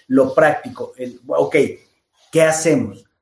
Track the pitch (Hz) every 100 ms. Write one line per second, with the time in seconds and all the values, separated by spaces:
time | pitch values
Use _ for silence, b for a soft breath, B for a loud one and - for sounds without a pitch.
0 | B 131 131 160 156 147 - - 123 -
1 | 123 - 131 143 143 156 123 - _ _
2 | _ _ _ 160 156 156 165 139 104 -
3 | _ _